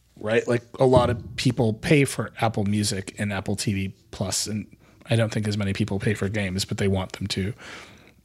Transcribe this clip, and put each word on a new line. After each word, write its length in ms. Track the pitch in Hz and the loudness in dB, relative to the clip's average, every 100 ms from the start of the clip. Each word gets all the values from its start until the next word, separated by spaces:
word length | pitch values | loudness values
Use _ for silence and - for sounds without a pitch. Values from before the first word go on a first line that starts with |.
| _ - | _ -10
Right? 280 | 104 117 120 | 0 0 2
Like, 160 | 117 - - | 0 -2 2
a 60 | 135 | 6
lot 240 | 127 120 | 6 6
of 240 | 120 - - | 0 -6 -2
people 380 | 127 120 113 | 0 2 2
pay 300 | 107 - 156 135 | 2 4 6 6
for 260 | - 104 - | 0 -8 -2
Apple 220 | 113 113 | 0 0
Music 500 | 101 104 104 98 95 - | 0 0 0 -2 -6 -6
and 120 | 104 | -4
Apple 240 | 98 95 101 | -4 -4 -4
T 180 | - | -2
V 200 | 98 95 - _ | -2 -4 -8 _
Plus, 380 | - 95 - - | -8 -4 -4 -4
and 180 | 107 - - - - - | -6 -8 -16 -20 -16 0
I 60 | 113 | 2
don't 160 | 110 | 2
think 160 | 113 107 | 0 -2
as 100 | 104 | -2
many 160 | 98 | -2
people 260 | 98 107 98 | -2 -2 -2
pay 160 | 113 104 | -2 0
for 120 | 98 | -2
games, 380 | 107 98 95 - | -2 -4 -4 -4
but 140 | 107 | -2
they 80 | 101 | 0
want 260 | 95 92 | 0 -2
them 140 | - 101 | -6 -6
to. 260 | - 95 - - - - - - _ | -4 -4 -6 -14 -18 -18 -20 -20 _